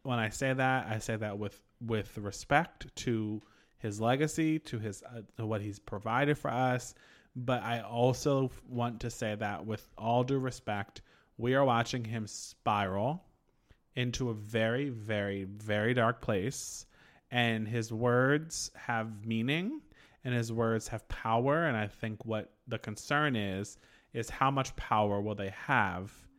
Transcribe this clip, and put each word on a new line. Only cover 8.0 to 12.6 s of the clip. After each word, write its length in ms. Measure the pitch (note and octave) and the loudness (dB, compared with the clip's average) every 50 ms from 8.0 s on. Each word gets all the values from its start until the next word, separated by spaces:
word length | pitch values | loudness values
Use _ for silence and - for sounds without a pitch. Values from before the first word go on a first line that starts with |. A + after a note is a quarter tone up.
| B2 C3 A#2+ - - D3 C#3 C3+ C3+ | 4 4 4 4 2 2 2 2 2
f-, 160 | B2 - - - - | 0 -4 -8 -12 -6
want 320 | B2+ A#2+ A#2 A#2+ A#2 A2 | -2 -2 -2 -2 -2 -4
to 100 | - A#2+ | -8 -8
say 240 | - - A#2+ G#2+ G#2+ | -6 -4 -4 -4 -2
that 280 | G#2 A2 G#2 G#2 D#2 E2 | -2 -2 -4 -4 -4 -4
with 220 | A2 G#2+ - - - - | -6 -6 -6 -8 -12 -10
all 280 | - G#2+ A#2 A#2+ B2 B2+ | -4 0 2 4 4 4
due 140 | B2+ C#3 C3+ | 2 2 0
respect, 640 | C3 C3 B2 - - - G#2 G2+ G2+ - - - - _ - _ _ _ _ - | 0 -2 -4 -6 -4 -4 -2 -2 -4 -6 -10 -20 -20 _ -20 _ _ _ _ -4
we 160 | A2+ B2 C3 | 0 2 4
are 100 | C#3 C#3 | 6 6
watching 400 | C3 A#2+ A#2 A#2 - - B2 A#2 | 6 6 4 4 2 0 -4 -4
him 220 | G#2+ A#2 A2+ G#2+ | -4 -4 -4 -4
spiral 960 | G2+ - - - - - _ | -6 -8 -12 -12 -14 -12 _